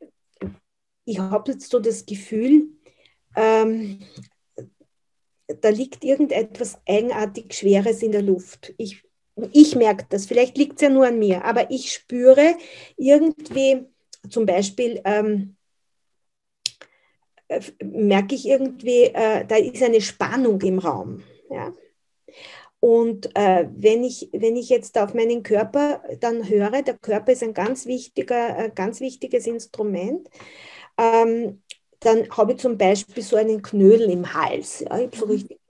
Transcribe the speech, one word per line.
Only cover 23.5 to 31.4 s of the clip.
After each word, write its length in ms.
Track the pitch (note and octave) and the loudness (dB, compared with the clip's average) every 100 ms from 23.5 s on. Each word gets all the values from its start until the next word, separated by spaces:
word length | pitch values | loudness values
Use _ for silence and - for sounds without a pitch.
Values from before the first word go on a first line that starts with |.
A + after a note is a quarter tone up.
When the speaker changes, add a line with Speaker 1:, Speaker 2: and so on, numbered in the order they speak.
| F3+ E3 - | 2 0 0
Speaker 1:
wenn 280 | G#3 A#3 | 2 2
ich, 260 | B3 - - | -2 -6 -10
wenn 220 | F#3+ A3+ A#3+ | -4 -2 -2
ich 140 | A#3+ | 0
jetzt 280 | A#3+ - A3+ | -2 0 -2
auf 160 | G3+ | -2
meinen 300 | A#3 A3+ A#3+ | -2 -2 -2
Körper 600 | G3+ G#3 G#3 C#4+ C#4+ - - - | -2 -2 0 -2 -2 -4 -10 -8
dann 280 | A#3 A#3 G3 | -6 -4 -2
höre, 340 | G#3 G#3 C4 | 0 0 -2
der 140 | C4 A#3 | -4 -6
Körper 340 | G#3+ G#3 G#3 | -4 -2 0
ist 120 | B3 | -2
ein 100 | A3+ | -2
ganz 320 | G#3 G#3 C4 A#3+ | -6 -6 -6 -8
wichtiger, 800 | B3+ - - B3 A#3+ A#3 - A3 | -8 -8 -8 -4 -2 -4 -6 -8
äh, 60 | |
ganz 260 | A3 F#3+ - | -6 -8 -6
wichtiges 480 | C4 - B3+ B3 A3+ | -10 -10 -4 -4 -4
Instrument, 840 | A#3 - - G#3 F3+ G3 F4 - - - - - - - - | -8 -10 -8 -6 -4 -6 -8 -12 -20 -20 -20 -20 -20 -12 -2
ähm, 640 | A3+ A3+ A3+ A#3 | 2 4 2 0